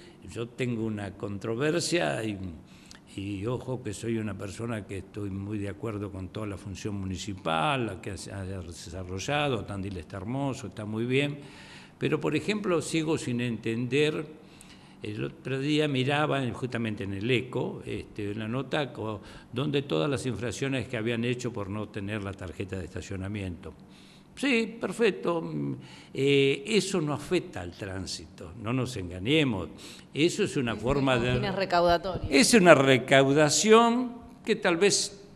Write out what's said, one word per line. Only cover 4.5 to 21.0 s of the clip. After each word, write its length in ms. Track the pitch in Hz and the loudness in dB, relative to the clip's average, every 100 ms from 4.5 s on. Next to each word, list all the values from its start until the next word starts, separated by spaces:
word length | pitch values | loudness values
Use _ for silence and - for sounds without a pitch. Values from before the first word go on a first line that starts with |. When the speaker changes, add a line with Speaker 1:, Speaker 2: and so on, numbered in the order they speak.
| 98 117 110 | -6 -6 -6
Speaker 1:
que 140 | 101 98 | -6 -8
estoy 320 | - 104 101 | -8 -8 -6
muy 280 | 98 98 107 | -6 -4 -4
de 100 | 101 | -4
acuerdo 420 | 92 117 104 101 | -6 -6 -6 -6
con 200 | 98 90 | -6 -8
toda 180 | 107 107 | -6 -6
la 80 | 95 | -6
función 400 | 101 92 107 101 | -8 -8 -4 -4
municipal, 920 | 95 92 - 95 82 80 151 135 110 | -4 -4 -6 -6 0 2 2 2 -2
la 140 | 90 | -4
que 180 | 107 92 | -8 -10
se 140 | - | -8
ha 120 | 98 | -8
desarrollado, 1200 | 92 95 87 82 82 90 90 95 113 147 147 113 | -6 -8 -10 -12 -10 -10 -6 -6 -2 0 2 0
Tandil 320 | 95 98 95 90 | -2 -6 -6 -6
está 200 | 78 98 | -8 -8
hermoso, 500 | 98 135 139 127 95 | -4 -2 -2 -4 -8
está 180 | - | -8
muy 220 | 104 110 120 | -6 -2 2
bien, 320 | 131 147 147 - - - - - - | 2 2 -2 -12 -18 -18 -18 -20 -4
pero 220 | 139 147 | 0 2
por 140 | 151 | 2
ejemplo 480 | 147 - 214 196 165 | 0 0 0 2 0
sigo 340 | - 165 156 147 | 2 0 0 0
sin 240 | - 120 | 0 0
entender, 840 | 123 113 117 113 123 139 151 165 156 - - - - - - - | 0 -2 -2 -2 0 2 2 0 -6 -12 -20 -20 -20 -20 -20 -12
el 180 | 104 107 | -8 -4
otro 340 | 139 - 127 135 | -6 -6 -6 -2
día 260 | 143 151 151 | 2 2 2
miraba 560 | 131 127 147 147 139 | 2 2 2 2 0
en, 100 | 123 | 0
justamente 520 | 98 127 117 113 104 | -2 -4 -2 -2 -2
en 100 | 98 | -4
el 160 | 98 110 | -2 2
ECO, 500 | 120 - 123 147 - 113 | 2 2 -4 -4 -6 -6
este, 480 | 110 - - 101 | -8 -8 -8 -6
la 140 | 107 110 | -4 -4
nota 440 | 127 131 156 139 | -4 -2 -2 -4
co-, 280 | - 107 104 - - - | -4 -6 -6 -10 -18 -8
donde 300 | 117 143 143 | -4 0 0
todas 280 | 139 160 151 | 0 0 2
las 160 | 131 131 | 0 -2
infracciones 600 | 107 120 - 139 135 101 | -2 -4 -2 -2 -2 -2
que 80 | |
habían 280 | 113 | -2